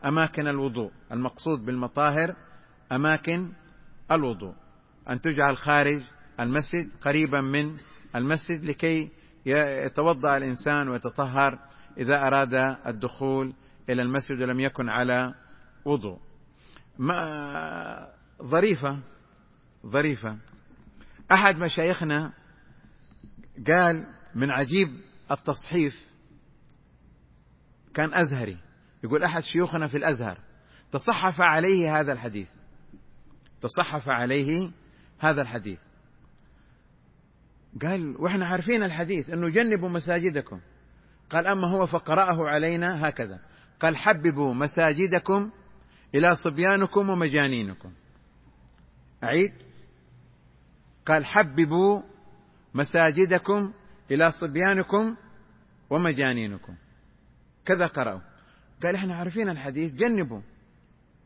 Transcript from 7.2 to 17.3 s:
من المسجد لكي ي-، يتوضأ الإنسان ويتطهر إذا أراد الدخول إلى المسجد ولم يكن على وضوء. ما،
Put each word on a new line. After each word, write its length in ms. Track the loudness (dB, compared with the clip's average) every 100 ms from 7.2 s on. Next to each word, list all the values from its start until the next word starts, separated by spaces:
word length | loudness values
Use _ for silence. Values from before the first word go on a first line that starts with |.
| 2 0
من 360 | 0 -2 -2 -8 -18 -20 -10 -4
المسجد 480 | -2 -2 -4 -6
لكي 480 | -4 -2 0 0 -4 -12 -20 -10 0
ي-، 400 | 2 2 -2 -4
يتوضأ 520 | 0 2 2 2 2
الإنسان 520 | 0 -4 -2 0 0
ويتطهر 720 | -4 -6 -4 -2 2 2 0 -16 -20 -18 -8
إذا 300 | 0 2 4
أراد 260 | 2 2 2 0 -2 -8
الدخول 640 | -6 -8 -4 -2 -2 -4 -8 -20 -18 -4
إلى 120 | -2
المسجد 400 | 0 -2 -4 -4
ولم 180 | -2 0
يكن 300 | -2 -2 -2
على 440 | 0 2 0 -2 -8 -20 -20 -20 -10 -2
وضوء. 340 | -2 -2 -12 -18 -20 -20 _ -20 -20 -20 -6
ما، 1120 | -2 -2 -4